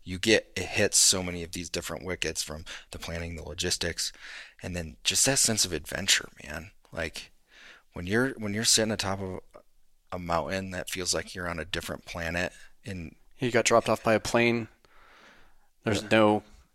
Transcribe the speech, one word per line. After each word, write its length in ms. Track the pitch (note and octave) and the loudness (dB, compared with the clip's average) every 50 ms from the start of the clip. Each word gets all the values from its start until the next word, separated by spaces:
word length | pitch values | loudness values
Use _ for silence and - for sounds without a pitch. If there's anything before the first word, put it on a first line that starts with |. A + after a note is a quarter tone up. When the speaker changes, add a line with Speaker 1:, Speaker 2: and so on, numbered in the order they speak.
| - | -12
Speaker 1:
you 140 | F2+ F2+ F#2 | -10 -8 -2
get, 340 | - A2 G#2+ - - - - | 4 6 6 6 4 2 -6
it 100 | F#2+ F2+ | -8 -6
hits 320 | - - - G#2 F#2+ - - | -4 0 0 2 2 4 4
so 240 | - - - F#2+ | 4 4 4 2
many 220 | F#2 F2+ F2 F2 E2+ | 0 -4 -6 -6 -8
of 80 | E2 | -8
these 180 | - F#2 F2 D#2+ | -8 -8 -8 -6
different 340 | - F2 E2+ - E2+ C#2+ - | -6 -6 -6 -6 -8 -8 -8
wickets 380 | F#2 F2+ - - D#2+ D#2+ - | -6 -6 -4 -4 -4 -4 -4
from 240 | - - D2+ D#2 D#2+ - - - - _ | -6 -6 -8 -12 -12 -12 -14 -16 -16 _
the 80 | - E2 | -16 -12
planning, 380 | - - E2+ E2+ E2+ E2+ E2+ | -10 -8 -8 -6 -8 -8 -10
the 80 | D#2+ C#2+ | -10 -12
logistics, 680 | D2+ D2+ - F2+ F2+ - - - E2+ D#2+ - - - - - - - - - - - - - - | -12 -8 -4 -2 -2 -2 -2 -2 -4 -4 -4 -6 -6 -8 -12 -16 -16 -16 -16 -18 -18 -18 -12 -10
and 120 | F#2+ F2 | -8 -6
then 220 | F2 E2+ D#2+ D#2 - - | -6 -8 -8 -10 -8 -2
just 200 | - F#2+ - - C3 | 0 2 2 4 2
that 100 | C#3 C3 | 4 4
sense 280 | - - A2+ G#2+ - | 4 2 2 2 0
of 80 | F#2+ E2+ | 0 0
adventure, 560 | D#2 C#2+ - - - G2 F#2+ - - - - - - - | -4 -4 -6 -6 -2 2 2 2 2 2 -2 -14 -16 -14
man. 280 | C#2+ D2+ D#2+ D#2+ G2+ - - _ _ | -12 -10 -10 -12 -12 -16 -20 _ _
Like, 400 | - E2+ E2 D#2+ - - - - _ _ _ _ _ - - - - - _ _ - | -8 -6 -6 -6 -8 -10 -14 -16 _ _ _ _ _ -20 -20 -20 -20 -20 _ _ -12
when 140 | E2+ F2 F2+ | -10 -6 -2
you're, 220 | G2+ A#2 B2+ C3+ | 0 0 0 0
when 240 | - - G#2+ G2+ G2+ | -2 -4 -6 -4 -4
you're 80 | G#2+ A#2 | -2 2
sitting 280 | - - - A2 G#2+ | 4 4 4 4 2
atop 300 | A2 G2 - G2 G2 G2 | 0 -2 -2 -2 -4 -4
of 180 | G2 F#2 F#2 - - - - - - _ _ _ _ _ _ _ _ - | -4 -6 -8 -10 -12 -14 -20 -20 -20 _ _ _ _ _ _ _ _ -12
a 60 | - F2+ | -10 -8
mountain 540 | F2+ E2+ E2+ E2 D2+ C#2 F#2+ F#2+ F#2+ F#2+ | -2 0 0 0 0 0 -4 -4 -6 -6
that 180 | F#2 F2+ - - | -6 -8 -8 -8
feels 240 | - F#2 F2+ F2+ - | -6 -6 -2 -2 -2
like 220 | E2 E2+ - - | -2 -2 -6 -8
you're 120 | F#2+ F2+ F2 | -8 -6 -6
on 100 | E2+ E2 | -6 -6
a 60 | D#2 | -6
different 400 | D#2+ - E2+ - - D#2 - - | -6 -6 -6 -6 -6 -8 -10 -10
planet 480 | - - F2+ E2+ E2 E2+ E2+ F2+ - - - - - - - - | -12 -8 -6 -4 -2 -2 -2 -2 -4 -6 -10 -20 -20 -20 -16 -12
and 300 | - G2 F2+ E2 D#2 - _ _ - - - | -10 -10 -8 -10 -12 -14 _ _ -20 -10 -6
Speaker 2:
You 120 | C3 A#2+ | -2 0
got 140 | A2+ A#2 A2 | 2 2 4
dropped 240 | - A#2 A#2 - - | 6 6 6 6 6
off 140 | A2+ - - | 2 2 4
by 100 | A#2 A2 | 4 4
a 40 | G#2 | 4
plane. 480 | - - - A#2 A#2 A#2+ A#2 A#2 A2 - _ _ _ _ _ - - - - - - - - - - - - - _ _ _ _ - | 4 2 4 4 6 6 4 2 -2 -6 _ _ _ _ _ -20 -20 -20 -20 -20 -20 -20 -20 -20 -20 -20 -20 -20 _ _ _ _ -2
There's 180 | A#2 G#2 F#2+ | -2 0 0
Speaker 1:
Yeah. 80 | - - | 2 4
Speaker 2:
no 320 | A2+ A2 G#2+ G#2+ G#2+ G#2 - - - - - _ _ | 6 8 8 8 6 6 2 -4 -18 -20 -20 _ _